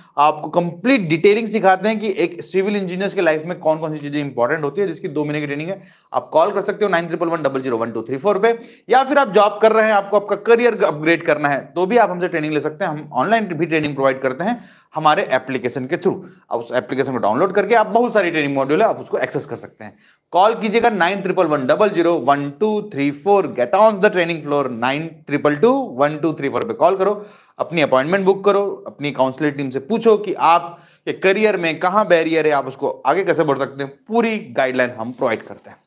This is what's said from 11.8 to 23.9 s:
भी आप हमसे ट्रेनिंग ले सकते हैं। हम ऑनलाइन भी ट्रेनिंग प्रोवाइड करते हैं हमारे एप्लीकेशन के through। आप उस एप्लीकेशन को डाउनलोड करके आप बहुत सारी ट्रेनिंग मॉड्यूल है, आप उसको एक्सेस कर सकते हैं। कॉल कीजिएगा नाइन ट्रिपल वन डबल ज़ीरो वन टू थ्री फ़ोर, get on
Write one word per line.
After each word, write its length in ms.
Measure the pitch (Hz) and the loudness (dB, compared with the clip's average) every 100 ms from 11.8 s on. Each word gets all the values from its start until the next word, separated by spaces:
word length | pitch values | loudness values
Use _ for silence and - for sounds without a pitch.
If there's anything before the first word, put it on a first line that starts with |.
| 185 | 2
भी 100 | 233 | 4
आप 140 | 196 | 2
हमसे 180 | 180 175 | 0 -2
ट्रेनिंग 260 | 170 151 | -2 -2
ले 60 | 151 | -2
सकते 240 | 147 151 | -4 -4
हैं। 80 | 180 | -6
हम 180 | 151 151 | -6 -6
ऑनलाइन 320 | 123 165 226 | -2 2 0
भी 220 | 196 156 170 | 0 -4 -2
ट्रेनिंग 280 | 160 151 | 0 -2
प्रोवाइड 260 | 135 135 131 | 0 0 2
करते 240 | 131 127 | -4 -2
हैं 200 | 196 240 - _ _ | -4 -6 -10 _ _
हमारे 280 | 156 156 165 | -2 2 2
एप्लीकेशन 640 | - - - 262 120 135 127 | 0 -2 -2 -4 -4 -6 -6
के 100 | 170 | -2
through। 240 | 185 98 - - - | -2 -4 -10 -20 -8
आप 60 | 117 | -8
उस 100 | - | -2
एप्लीकेशन 400 | 120 - 135 135 | -4 -2 -4 -2
को 60 | 123 | 0
डाउनलोड 340 | 101 123 185 | 0 2 0
करके 220 | 202 196 | 0 2
आप 120 | 226 214 | 2 4
बहुत 260 | 220 240 | 2 2
सारी 180 | 220 175 | 0 0
ट्रेनिंग 240 | 156 143 | 0 -2
मॉड्यूल 280 | 135 131 170 | -2 0 2
है, 60 | 220 | 2
आप 120 | 131 | -2
उसको 180 | 127 - | -4 -4
एक्सेस 260 | 127 143 | -2 -4
कर 120 | - 117 | -6 -12
सकते 280 | - _ | -14 _
हैं। 140 | 104 _ _ _ _ | -20 _ _ _ _
कॉल 240 | 170 208 | 2 4
कीजिएगा 340 | 226 214 226 233 | 2 0 2 2
नाइन 320 | 196 170 196 | 2 -2 -2
ट्रिपल 260 | 180 175 165 | -2 0 2
वन 200 | 147 127 | 0 0
डबल 220 | 175 208 | 2 2
ज़ीरो 260 | 165 170 | 2 2
वन 360 | 165 127 143 143 | 2 2 0 0
टू 400 | 139 214 214 208 | -2 -2 -2 -4
थ्री 160 | 135 143 | -2 -2
फ़ोर, 460 | 143 196 202 151 113 | -2 2 2 2 -2
get 200 | 120 190 | 0 4
on 140 | 220 | 4